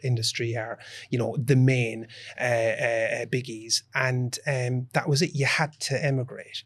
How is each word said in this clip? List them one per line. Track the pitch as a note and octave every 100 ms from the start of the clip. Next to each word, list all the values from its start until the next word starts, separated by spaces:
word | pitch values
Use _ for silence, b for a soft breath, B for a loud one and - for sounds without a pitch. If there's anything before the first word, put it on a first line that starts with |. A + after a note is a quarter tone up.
industry | C#3 A#2+ A2 - A#2 A2+
are, | A2+ A#2 B B B
you | B2
know, | A2+ A#2
the | A#2 C3+
main, | C3 C3 A#2 A2+ A2+ B B -
uh, |
uh, | B2 A#2 A2+ A2 B2 A#2 A2+ A#2
uh, | A#2
biggies. | B2+ B2 A2+ A2+ - -
And, | C3+ C3 B2+ B2 - -
um, | C3+ B2 B2 B2
that | - -
was | C#3
it. | E3
You | C#3 C3+
had | - D3+ -
to | - C3
emigrate | D3+ C3+ B2+ G#2 - -